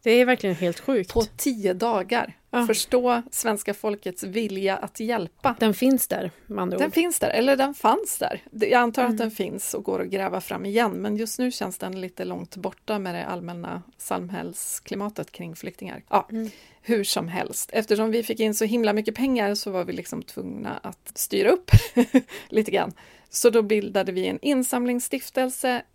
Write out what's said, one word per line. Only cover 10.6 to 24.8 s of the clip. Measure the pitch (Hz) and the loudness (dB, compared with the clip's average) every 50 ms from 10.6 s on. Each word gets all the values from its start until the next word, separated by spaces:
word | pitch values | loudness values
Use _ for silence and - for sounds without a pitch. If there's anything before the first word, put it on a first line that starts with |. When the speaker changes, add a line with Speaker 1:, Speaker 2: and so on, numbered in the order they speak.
| 185 | -6
Speaker 2:
igen, | 196 202 226 240 214 | 0 2 2 2 2
men | 185 180 190 208 208 | 0 -4 -4 -4 -2
just | 208 226 220 - - | -4 -4 -6 -4 -2
nu | 254 254 | -2 -2
känns | 247 - 196 190 185 - | -2 -4 -6 -6 -6 -8
den | - 190 185 190 | -8 -8 -8 -8
lite | 185 180 _ - 185 | -10 -10 _ -8 -8
långt | 180 180 180 175 175 - | -8 -6 -8 -10 -12 -14
borta | 190 175 190 - _ _ - 220 208 | -8 -8 -8 -8 _ _ -6 -4 -4
med | 190 185 175 | -4 -4 -6
det | 175 - | -6 -6
allmänna | - 180 180 175 170 175 175 170 175 175 180 175 - _ _ | -6 -6 -8 -8 -10 -10 -10 -8 -8 -10 -10 -12 -16 _ _
samhällsklimatet | - - 185 180 180 175 196 180 165 175 165 - - - - - _ - - 196 202 208 214 - - - | -8 -6 -4 -4 -4 -6 -8 -8 -8 -8 -10 -10 -8 -8 -8 -10 _ -8 -8 -6 -6 -6 -6 -8 -10 -10
kring | - - 175 170 165 | -10 -12 -12 -12 -12
flyktingar. | - - 185 180 - - 185 - - - _ | -12 -12 -12 -12 -12 -14 -14 -14 -14 -10 _
Ja, | - 202 - - | 2 2 2 2
Speaker 1:
Mm. | 220 226 226 214 - - - - _ _ | -6 -6 -6 -6 -8 -14 -20 -20 _ _
Speaker 2:
hur | _ - 240 214 196 | _ 2 2 2 2
som | - - 180 165 170 | 0 0 0 -2 -2
helst. | 170 185 - - - - - - | -2 -4 -4 -4 -4 -8 -8 -2
Eftersom | - 226 214 - 214 202 220 226 | -2 -2 2 2 2 2 2 2
vi | 220 233 | 2 0
fick | 226 - 226 226 | 0 -2 -2 0
in | 220 220 208 | 0 0 2
så | 214 226 | 0 0
himla | 214 226 240 226 208 | 2 2 2 2 2
mycket | 202 214 214 - 214 | 2 2 0 -2 -2
pengar | 226 254 269 262 240 208 202 208 | 0 0 2 2 2 2 0 0
så | 202 - 208 | -2 -4 -4
var | 190 185 175 | -4 -4 -4
vi | - | -4
liksom | 180 175 - - - - | -6 -8 -8 -8 -10 -10
tvungna | - - - - 185 180 - - - - - - | -10 -10 -10 -10 -8 -8 -8 -8 -8 -8 -8 -8
att | - 196 185 _ _ - - | -10 -12 -14 _ _ -16 -8
styra | - - - - 339 392 220 | -6 -6 -2 0 2 4 4
upp | 349 359 359 - - - 480 466 - 247 247 - | 4 4 4 8 8 8 8 6 2 2 2 6
<laughs> | - 262 - _ - - - - | 4 2 2 _ -16 -16 -14 -2
lite | - 220 214 - | 0 0 0 2
grann. | - 196 - - 170 - - - - - _ _ | 0 0 0 -2 -6 -12 -20 -20 -20 -20 _ _
Så | - - - 240 | -6 4 4 6
då | 214 233 | 6 6
bildade | 220 202 220 214 202 196 196 202 190 190 | 2 4 0 0 0 0 -2 -2 -2 0
vi | 180 180 185 | -2 -2 -2
en | 185 - - | -2 -4 -2
insamlingsstiftelse | - 285 285 254 254 - - 247 | 0 0 2 2 2 0 -2 -2